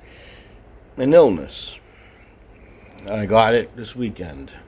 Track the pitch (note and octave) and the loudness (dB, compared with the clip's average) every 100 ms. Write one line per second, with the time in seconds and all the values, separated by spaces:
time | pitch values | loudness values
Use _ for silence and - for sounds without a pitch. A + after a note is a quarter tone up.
0 | - - - - - - - - - - | -18 -20 -20 -20 -20 -20 -20 -20 -16 -6
1 | C3 E3+ C#3+ F2 C2+ - - - - - | 2 6 6 2 -8 -16 -18 -20 -20 -20
2 | - _ _ _ - - - - - - | -20 _ _ _ -20 -20 -20 -20 -20 -18
3 | G2+ G#2+ G2+ A2 A2 A#2 - A#2+ G#2+ B2 | -10 -6 2 4 4 2 -2 -12 -14 -10
4 | A#2 G2 E2+ C#2 - - | -8 -8 -14 -16 -20 -20